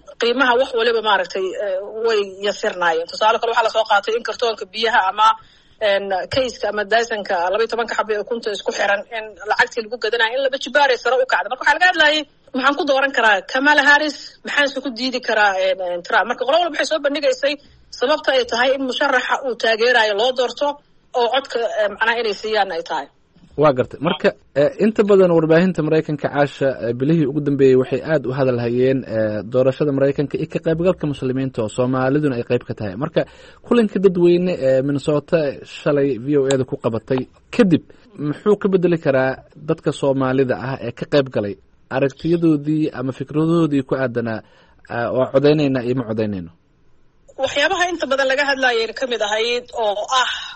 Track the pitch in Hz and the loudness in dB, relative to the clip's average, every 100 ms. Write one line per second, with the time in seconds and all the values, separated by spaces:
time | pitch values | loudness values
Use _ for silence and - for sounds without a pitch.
0 | - - 233 240 262 240 269 240 233 226 | -16 -4 -2 2 2 2 2 0 0 0
1 | 214 196 180 202 190 - 202 185 202 214 | 2 0 0 -4 -6 -4 -4 -6 -6 -4
2 | 226 220 202 190 202 196 214 185 170 160 | -2 0 -2 -4 -6 -4 -4 -2 -2 -2
3 | 170 - 214 226 233 226 220 220 214 202 | -4 -2 0 2 0 0 0 0 0 0
4 | 208 226 226 208 233 220 190 208 226 233 | 0 -4 -6 -4 -4 -4 -8 -6 0 2
5 | 196 202 220 220 - _ _ - 220 196 | 0 2 2 2 -4 _ _ -4 0 0
6 | 196 190 185 - 254 208 208 208 202 220 | 0 -4 -4 -2 -4 -4 -4 -4 0 0
7 | 233 220 196 190 175 202 226 226 233 233 | 0 -4 -4 -2 0 0 -2 -2 -4 -4
8 | 202 208 202 233 220 196 - 226 202 202 | -2 -4 -4 -6 -6 -8 -6 -2 -2 -2
9 | 196 226 220 208 202 - 247 - 220 240 | -4 -12 -12 -10 -4 0 0 -4 -8 -6
10 | 220 233 220 247 277 262 262 277 277 240 | -4 -2 -2 -2 -4 -4 -2 2 2 2
11 | 240 262 262 - 202 262 - 302 359 359 | 0 0 2 0 -4 -4 0 2 2 4
12 | 302 311 294 _ _ 254 262 285 302 269 | 2 2 -4 _ _ -4 0 0 2 2
13 | 269 269 226 202 - 262 277 294 277 294 | 2 2 2 2 0 0 2 4 6 4
14 | 302 285 - - - - 285 262 277 226 | 2 -6 -12 -18 -6 -2 -2 -2 -8 -6
15 | 262 247 247 220 208 190 190 185 180 175 | -6 -4 -2 2 2 2 0 0 -4 -6
16 | 175 226 202 247 247 320 349 302 302 311 | -2 0 0 -2 0 2 2 -2 -2 -2
17 | 285 285 285 254 277 285 - _ _ - | -2 0 0 0 -2 -4 -10 _ _ -4
18 | 247 302 302 269 240 226 254 269 269 240 | -2 0 0 0 0 0 0 0 -2 -2
19 | 294 254 254 247 269 226 226 226 233 247 | 0 0 0 -4 -4 -2 0 2 2 4
20 | 214 202 247 254 240 - 285 285 _ _ | 2 2 0 0 -2 -2 -4 -4 _ _
21 | _ 262 233 254 269 240 233 - 208 202 | _ -2 0 0 -2 -4 -4 -2 -4 -2
22 | 233 233 226 196 220 214 190 170 170 156 | -2 0 -2 -4 -2 0 0 -4 -6 -6
23 | - _ _ _ - - 151 127 120 - | -8 _ _ _ -10 0 2 2 -2 -4
24 | 151 190 202 - _ - 143 - 208 214 | -4 0 0 -2 _ 2 2 2 0 2
25 | 202 196 185 165 160 160 185 175 156 156 | 4 6 6 6 6 4 4 0 0 0
26 | 156 151 139 143 143 - 139 127 110 120 | 0 -2 -2 0 0 0 -2 0 -2 -2
27 | 135 165 139 151 147 139 135 127 127 131 | 2 2 2 0 0 4 6 6 4 -2
28 | 135 156 120 127 131 123 120 120 127 135 | -2 -2 -2 -2 0 0 0 2 2 2
29 | - 110 110 107 98 127 131 127 151 139 | -2 -2 -2 -2 -2 0 2 2 0 2
30 | 139 143 143 131 160 170 165 160 175 175 | 2 0 -2 -4 -6 -4 -2 0 0 0
31 | 156 139 131 127 135 127 107 - 123 131 | -2 -4 -4 -4 -4 -4 -4 -2 -2 0
32 | 131 143 151 120 117 120 - 117 107 92 | 0 0 0 -2 -2 -4 -4 -8 -8 -6
33 | 156 - 139 - - - - 240 214 208 | -4 -2 -4 -6 -20 -14 0 2 2 4
34 | 190 180 175 175 180 180 131 131 135 143 | 2 4 4 4 2 0 2 2 2 -2
35 | - 147 - 170 147 110 - - - 147 | 0 -2 0 0 0 -6 -12 -8 -2 2
36 | 139 120 127 147 135 135 127 135 123 113 | 2 -2 0 0 2 0 -2 -4 -4 -4
37 | - 131 127 _ _ - 220 147 - - | -2 -4 -4 _ _ 2 4 4 0 -20
38 | _ - 147 143 - 202 208 190 175 170 | _ -10 -8 -4 0 2 2 2 2 0
39 | 156 131 131 131 - - 151 160 - 143 | 0 2 0 -2 -10 -12 -6 -4 -4 -2
40 | 139 135 131 131 131 104 120 135 120 - | 0 0 0 2 0 -2 -6 -8 -8 -10
41 | - 147 131 127 104 98 _ _ - 123 | -2 0 0 -2 -4 -6 _ _ -2 2
42 | 139 - 160 170 165 151 143 156 151 - | 2 0 -2 2 4 2 2 0 0 -4
43 | 131 127 139 147 160 170 160 143 131 139 | -6 -6 -6 -2 2 2 2 0 0 -2
44 | 131 117 117 110 - _ _ _ - 113 | -2 -2 -4 -6 -10 _ _ _ -10 -6
45 | 120 110 127 135 143 151 143 131 120 127 | -2 0 2 4 4 4 2 0 -2 -2
46 | 110 110 110 98 85 - _ _ _ _ | -2 -2 -2 -4 -10 -16 _ _ _ _
47 | _ _ - - 262 285 294 381 349 349 | _ _ -18 -4 -2 0 0 0 -2 -2
48 | 285 262 269 262 285 269 262 233 226 214 | -2 0 0 0 0 0 0 0 -2 -6
49 | 262 233 208 214 233 240 240 - 214 196 | -6 -4 -2 -2 -2 -4 -6 -4 -2 -2
50 | 214 262 240 - - | -2 0 0 -4 -12